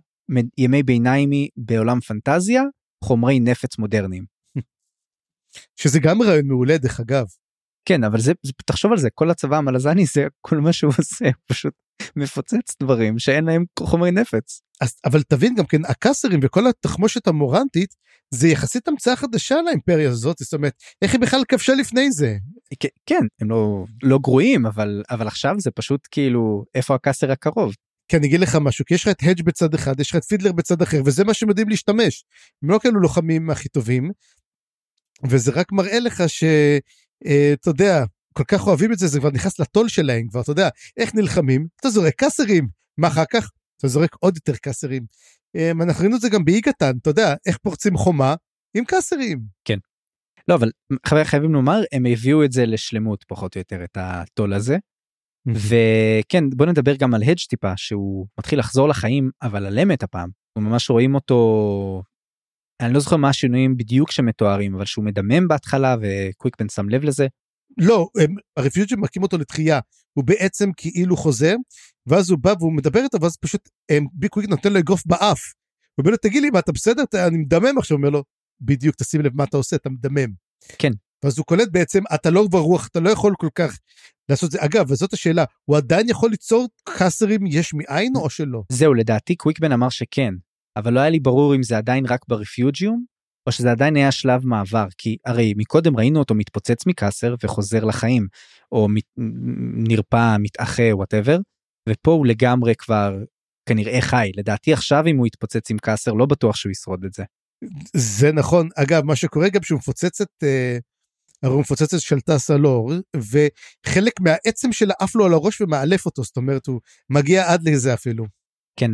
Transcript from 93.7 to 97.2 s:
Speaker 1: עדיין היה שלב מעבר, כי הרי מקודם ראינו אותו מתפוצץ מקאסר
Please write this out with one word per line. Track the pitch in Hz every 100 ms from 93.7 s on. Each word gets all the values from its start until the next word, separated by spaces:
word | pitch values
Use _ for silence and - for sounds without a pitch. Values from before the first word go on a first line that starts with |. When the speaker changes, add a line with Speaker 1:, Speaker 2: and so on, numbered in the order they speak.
Speaker 1:
עדיין | 117 143 151
היה | 139
שלב | 131 135 127 131
מעבר, | 110 98 110 98 -
כי | 113 107
הרי | - 117 113 104
מקודם | 107 151 165 120
ראינו | 120 156
אותו | 139
מתפוצץ | 110 101 - - 120 185
מקאסר | 180 120 -